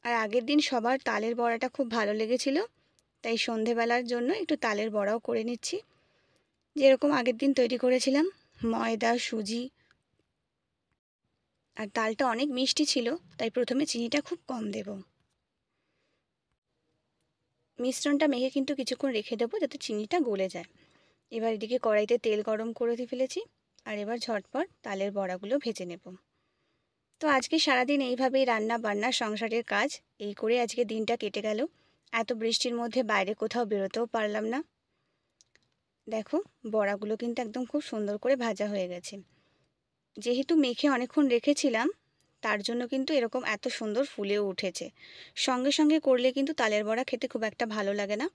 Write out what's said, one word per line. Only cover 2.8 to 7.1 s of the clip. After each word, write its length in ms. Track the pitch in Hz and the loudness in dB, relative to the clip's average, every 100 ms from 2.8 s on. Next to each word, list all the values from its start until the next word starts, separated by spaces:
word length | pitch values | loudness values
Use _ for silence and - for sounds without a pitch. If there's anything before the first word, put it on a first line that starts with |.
| _ _ _ _ | _ _ _ _
তাই 120 | 240 226 | -4 -2
সন্ধেবেলার 640 | - 226 220 233 233 240 240 | -2 -2 0 0 2 2 0
জন্য 240 | 240 240 427 | -2 0 -2
একটু 140 | 359 302 | -2 -2
তালের 320 | 233 208 220 | 0 -2 -2
বড়াও 280 | 214 202 226 | -2 0 -2
করে 240 | - 240 | -2 -4
নিচ্ছি, 340 | 220 240 - 381 - _ _ _ _ _ _ _ _ - | -2 -6 -6 -8 -10 _ _ _ _ _ _ _ _ 4
যেরকম 340 | 269 262 294 | 6 6 4